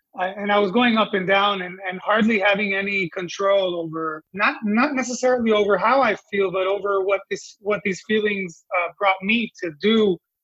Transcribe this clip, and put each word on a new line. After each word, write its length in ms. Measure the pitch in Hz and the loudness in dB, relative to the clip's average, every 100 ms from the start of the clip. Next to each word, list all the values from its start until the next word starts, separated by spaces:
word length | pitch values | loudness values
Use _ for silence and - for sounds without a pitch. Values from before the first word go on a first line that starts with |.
| _ 196 | _ -6
I, 120 | 185 | -6
and 240 | 202 202 | -4 0
I 60 | 208 | 2
was 120 | 202 | 2
going 280 | 226 247 220 | 2 4 4
up 160 | 202 | 2
and 120 | 196 180 | 0 2
down, 360 | 196 202 196 | 2 2 0
and, 160 | 180 185 190 | -6 -8 -8
and 100 | 185 | -6
hardly 380 | 190 220 220 214 | 0 2 4 2
having 360 | 202 196 202 | 2 2 0
any 340 | 196 196 196 170 | -2 -2 -2 -4
control 720 | 196 170 - 196 196 185 175 | -6 -8 -2 2 2 0 -4
over, 420 | 160 160 160 156 _ | -6 -6 -6 -8 _
not, 220 | 190 233 302 | -2 -2 -2
not 320 | 208 220 302 | -2 0 0
necessarily 560 | 262 240 240 254 254 226 | -2 -4 -2 0 2 2
over 260 | 208 202 185 | 2 4 2
how 240 | 214 269 | 4 2
I 120 | 233 196 - | 2 -2 -4
feel, 220 | 202 190 | -2 0
but 160 | 190 185 | 0 -2
over 340 | 202 202 196 | -2 -2 -2
what 200 | 190 190 - | 0 -2 -4
this, 260 | 196 - - | -10 -10 -10
what 200 | 202 202 | -4 -2
these 180 | 202 180 - | -2 -6 -2
feelings, 580 | 214 208 196 180 - - 185 | 0 0 -4 -6 -12 -6 -4
uh, 160 | 170 - | -4 0
brought 220 | 196 190 | 0 0
me 280 | 190 233 214 - | 0 -2 -2 -8
to 80 | 170 147 | -10 -2
do 360 | 202 226 208 170 _ _ | 2 4 2 0 _ _